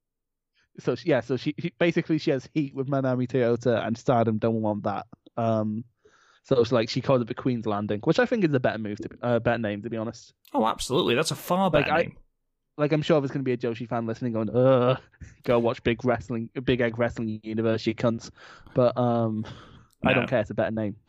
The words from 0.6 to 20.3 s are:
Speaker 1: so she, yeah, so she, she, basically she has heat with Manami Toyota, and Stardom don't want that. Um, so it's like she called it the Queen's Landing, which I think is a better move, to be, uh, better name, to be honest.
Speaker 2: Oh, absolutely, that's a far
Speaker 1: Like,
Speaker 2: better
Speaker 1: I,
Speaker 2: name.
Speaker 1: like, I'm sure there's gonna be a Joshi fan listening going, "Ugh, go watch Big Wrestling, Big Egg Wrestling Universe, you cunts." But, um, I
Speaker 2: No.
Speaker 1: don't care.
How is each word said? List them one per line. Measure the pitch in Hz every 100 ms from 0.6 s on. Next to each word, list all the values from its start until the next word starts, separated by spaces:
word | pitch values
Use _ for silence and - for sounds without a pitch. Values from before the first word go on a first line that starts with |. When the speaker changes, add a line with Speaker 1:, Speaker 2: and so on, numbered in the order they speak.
| _ -
Speaker 1:
so | -
she, | 123 170
yeah, | 135
so | - 131
she, | 151 -
she, | 131 -
basically | 170 170 - 160
she | -
has | 135 -
heat | 160 139
with | 131 135
Manami | 139 135 127 123
Toyota, | 135 117 117 123 110
and | 104 113
Stardom | - 123 113 107
don't | 117 113
want | 107 104
that. | 107 98 - - _ -
Um, | 117 110 107 107 - _ _ _ _ _
so | - 135
it's | 113
like | 123 113
she | -
called | 120 131
it | 113
the |
Queen's | 123 139 120 110
Landing, | 101 104 104
which | 151 165
I | 247
think | 240
is | 170
a | 135
better | 127 104
move, | 107 104
to | -
be, | -
uh, | 120 117
better | 120 117
name, | 107 101
to | 110
be | 113
honest. | 110 - - _ _
Speaker 2:
Oh, | 285 220
absolutely, | - - 127 - 117
that's | 160
a | 139
far | - 180 190
Speaker 1:
Like, | 151 143
Speaker 2:
better |
Speaker 1:
I, | 156
Speaker 2:
name. | - - - _ _ _ _ -
Speaker 1:
like, | 147
I'm | 156
sure | 147 160
there's | 135
gonna | 143
be | 131
a | 123
Joshi | 120 117 120
fan | 120 113
listening | 113 123
going, | 110 110
"Ugh, | 120 131 131 123 127 - _ - -
go | - 120
watch | 117 123
Big | - 113
Wrestling, | 123 113 - 117 117 139
Big | 127 123
Egg | 120 113
Wrestling | 117 117 113 107
Universe, | 110 110 113 113 117
you |
cunts." | 113 123 117 - - - - -
But, | - 123 117
um, | 120 117 113 110 110 - - - - _
I | 135
Speaker 2:
No. | 131
Speaker 1:
don't |
care. | -